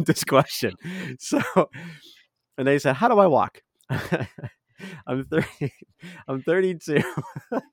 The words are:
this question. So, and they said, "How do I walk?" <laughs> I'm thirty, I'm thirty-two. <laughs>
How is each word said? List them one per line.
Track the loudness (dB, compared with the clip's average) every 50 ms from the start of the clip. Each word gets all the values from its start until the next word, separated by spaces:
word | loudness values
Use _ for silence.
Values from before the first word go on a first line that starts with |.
this | 0 0 0 0 0
question. | 4 4 4 4 4 0 -4 -4 -6 -6 -6 -12 -10 -10 -8 -8 -10 -10 -10
So, | -8 -2 -2 -2 0 0 2 0 0 0 -2 -16 -16 -16 -18 -20 -20 -20 -20 _ _ _ _ _ _ _ _ -2
and | 0
they | 2 2 2
said, | 2 0 0
"How | 2 2 4
do | 6 6
I | 6
walk?" | 6 6 4 2 0 -4 -12 _ _ _ _ _ -6
<laughs> | -6 -6 -4 -2 -4 -4 -4 -4 _ -14 -16 -16 _ _ _ _ _ -20 -18 -18 -18 -14 -8
I'm | -6 -6 -6 -4
thirty, | -2 -2 -2 -2 -2 -4 -6 -6 -6 -6 _ -20 _ _ _ -20 -20 -20 -16 -10 -8
I'm | -6 -4 0
thirty-two. | 0 0 2 2 0 -2 -4 -4 0 0 0 0 0
<laughs> | -4 -8 -10 -10 -12 -16 -12 -6 -6 -6 -6 _